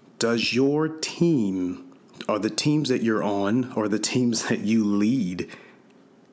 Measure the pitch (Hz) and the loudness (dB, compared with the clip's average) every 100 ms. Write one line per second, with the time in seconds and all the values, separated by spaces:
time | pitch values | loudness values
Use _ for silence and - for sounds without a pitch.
0 | - - 117 117 110 120 139 151 156 160 | -20 -4 0 0 0 2 2 2 -2 -4
1 | - - 170 143 101 95 90 90 - - | -10 0 2 4 2 -2 -4 -6 -14 -20
2 | - - - 104 107 - 151 151 135 127 | -20 -12 -4 -2 -2 -2 0 2 2 0
3 | 113 107 98 101 98 123 123 110 107 104 | 2 0 0 0 2 0 0 -2 0 0
4 | - 127 120 110 - 113 101 113 101 101 | 0 0 0 0 -2 -2 2 2 2 2
5 | 107 135 90 90 - - - - - - | 2 0 -2 -4 -10 -12 -20 -20 -20 -20
6 | _ _ _ | _ _ _